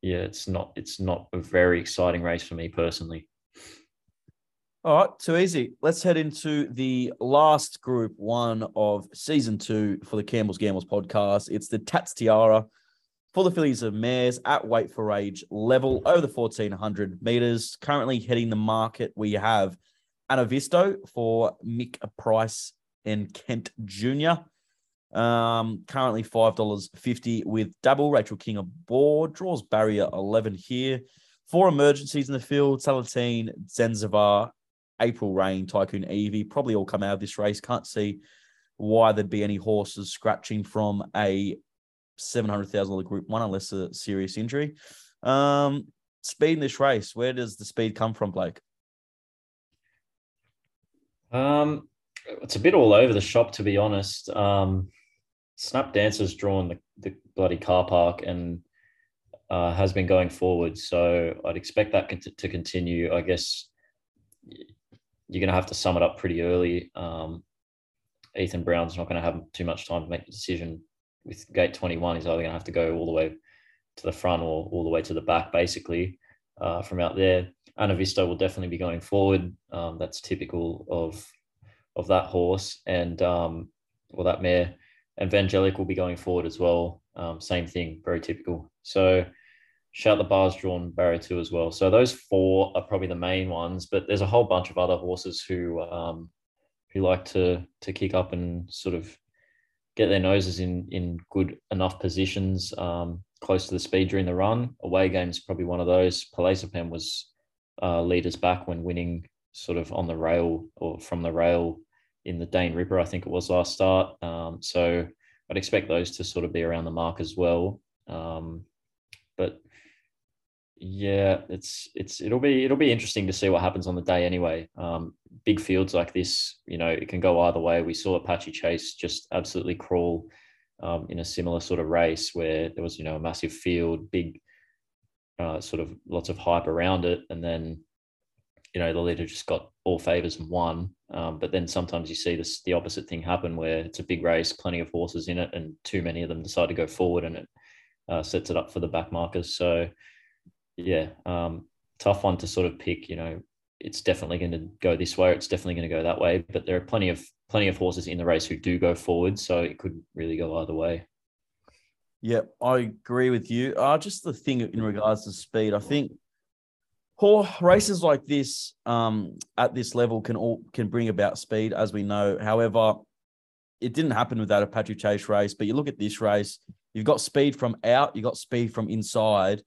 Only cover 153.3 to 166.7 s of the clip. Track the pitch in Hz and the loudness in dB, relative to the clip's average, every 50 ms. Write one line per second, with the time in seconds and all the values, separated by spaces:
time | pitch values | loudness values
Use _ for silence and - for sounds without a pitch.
153.3 | 80 90 - _ _ _ _ _ _ _ - - - - - - 90 - - 76 | -10 -12 -14 _ _ _ _ _ _ _ -14 -12 -12 -4 0 0 0 0 -2 -6
154.3 | 87 87 90 85 85 80 80 85 - _ - 107 101 80 90 85 - - 92 92 | -4 -4 -4 -4 -4 -6 -8 -12 -16 _ 0 0 0 0 -2 -4 0 2 4 4
155.3 | 87 85 - - 98 90 - 92 87 85 82 82 82 80 80 85 85 - 85 87 | 4 2 0 -4 -4 -4 -4 -6 -6 -4 -4 -4 -4 -2 -2 -2 0 2 2 2
156.3 | 85 92 85 - - 87 - - 90 90 90 - - 113 98 90 85 - - - | 2 0 -2 -4 -8 -8 -4 -2 -4 -4 -2 -2 -2 0 0 0 -2 -4 -8 -20
157.3 | _ _ _ _ - 110 104 95 - - 92 90 87 90 80 - 85 87 85 85 | _ _ _ _ 0 2 2 2 2 0 -2 -2 -2 -2 -8 -6 -6 -2 2 2
158.3 | 82 80 - - 82 76 - 92 90 87 90 87 85 - - - 87 85 87 95 | 2 2 2 -4 -8 -4 -2 -2 0 2 2 2 0 0 -2 -2 0 2 2 0
159.3 | 104 107 - - 90 85 85 78 - - - 90 80 82 - _ _ 76 80 82 | 0 -2 -2 -2 0 0 0 -2 -6 -8 -10 -10 -10 -10 -18 _ _ -8 -6 -6
160.3 | 80 80 85 80 80 82 80 76 82 80 82 85 85 82 85 _ _ _ _ _ | -4 -4 -4 -4 -4 -6 -6 -4 -4 -2 -2 -2 -2 -4 -8 _ _ _ _ _
161.3 | _ _ _ _ _ _ _ _ _ _ _ _ _ _ _ _ _ _ - 113 | _ _ _ _ _ _ _ _ _ _ _ _ _ _ _ _ _ _ -2 0
162.3 | 117 143 - - _ _ 120 123 131 127 123 110 107 - _ - 120 123 127 127 | 0 0 0 -4 _ _ 2 2 4 4 2 -2 -6 -12 _ -4 0 2 2 4
163.3 | 123 120 120 - 113 120 127 135 - - 120 139 151 156 151 208 185 - - 170 | 2 0 -2 -2 -2 -2 -2 -2 0 2 4 4 4 2 2 -4 -12 -8 -8 -8
164.3 | 131 - _ - 135 123 117 - - 113 110 110 101 104 107 107 110 107 - 104 | -8 -6 _ -2 0 0 -2 -2 -4 -2 -2 -2 -2 0 2 2 2 0 -2 -12
165.3 | 95 - - _ - 113 110 107 101 104 95 - 139 147 139 - - - _ _ | -12 -14 -16 _ 0 0 2 2 0 0 0 0 -2 -2 -2 -2 -8 -18 _ _
166.3 | _ _ _ _ _ _ _ _ | _ _ _ _ _ _ _ _